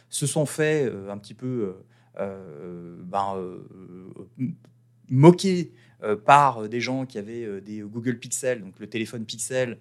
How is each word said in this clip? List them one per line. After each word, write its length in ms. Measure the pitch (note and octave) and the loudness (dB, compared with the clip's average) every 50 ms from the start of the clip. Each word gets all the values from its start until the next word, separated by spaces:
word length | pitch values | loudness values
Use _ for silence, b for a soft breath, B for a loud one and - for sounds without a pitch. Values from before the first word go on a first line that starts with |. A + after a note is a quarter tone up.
| b b | b b
se 160 | - - D3 | -6 -4 -4
sont 220 | C#3 - D#3+ D3+ | -2 0 -2 -2
fait, 380 | C#3 - - D3+ D3+ D#3 D3+ C#3 | -2 -2 0 0 2 2 2 0
euh, 260 | A2+ G2 G2 G2 G2 | -2 -2 -6 -8 -10
un 60 | G2+ G#2 | -10 -12
petit 160 | - - G#2+ | -12 -16 -14
peu, 400 | A2+ B2 B2+ B2+ A#2+ G#2+ F#2+ F#2 F#2+ - b b b b b _ | -10 -8 -6 -4 -4 -4 -4 -6 -10 -18 b b b b b _
euh, 40 | - | -8
euh, 760 | G2 G2 G2 F#2+ F#2+ E2+ D2 C#2+ E2+ F2+ F2 E2+ E2+ E2+ F2 F2+ F2+ | -8 -6 -8 -10 -14 -16 -16 -14 -14 -12 -12 -12 -14 -14 -16 -16 -12
ben, 320 | F2+ F#2+ G2 G2 G2 G2 | -6 -4 -2 -2 -2 -4
euh, 260 | F#2+ F#2 F2+ F2+ F#2+ F#2+ - - F#2 F#2 F2+ F2+ F#2 F#2 F#2+ - - G2 F#2 - - C3 E3+ E3+ - - - _ _ _ _ _ _ _ - | -6 -8 -8 -10 -14 -16 -18 -20 -20 -20 -18 -18 -18 -18 -18 -18 -18 -18 -16 -8 -6 -6 -6 -6 -10 -16 -20 _ _ _ _ _ _ _ 0
moquer, 640 | C3 C3 D3 E3+ F3 F3+ - F#3+ F3+ F3+ E3 - b b b b b b - | 6 10 12 12 12 10 6 0 0 0 -2 -4 b b b b b b -2
euh, 140 | G#2+ G#2 | 0 0
par 500 | G#2 - - C#3 C#3+ C#3+ C3+ A#2+ A2+ G#2+ | 2 6 8 8 8 8 6 2 0 -6
des 140 | G#2+ A2+ A#2+ | -6 -4 -4
gens 240 | A#2 B2+ B2+ C3 C3 | -2 -2 -2 -4 -4
qui 120 | B2+ - | -6 -8
avaient, 280 | G#2+ G2+ G#2+ A#2 A#2 A#2 | -10 -10 -8 -10 -8 -8
euh, 160 | G#2+ G2 G2 | -8 -8 -8
des 180 | G2 G#2 G#2+ G#2+ | -10 -10 -10 -10
Google 400 | G#2 G#2 A2 A#2+ A2+ B2+ A#2+ A#2 | -10 -8 -8 -4 -2 -2 -4 -4
Pixel, 420 | - B2+ - - - B2+ B2 A#2 | -6 -8 -8 -4 -2 -2 -2 -2
donc 160 | F#2 F#2+ F2+ | -6 -12 -14
le 100 | - G#2+ | -14 -12
téléphone 360 | G2+ - A2+ A2+ A2 - A#2 A2 | -8 -6 -6 -6 -6 -6 -8 -10
Pixel, 520 | A2 - A2+ - - C3 C3 B2+ A#2 A2 b | -10 -8 -10 -8 -4 -2 -2 -2 -2 -4 b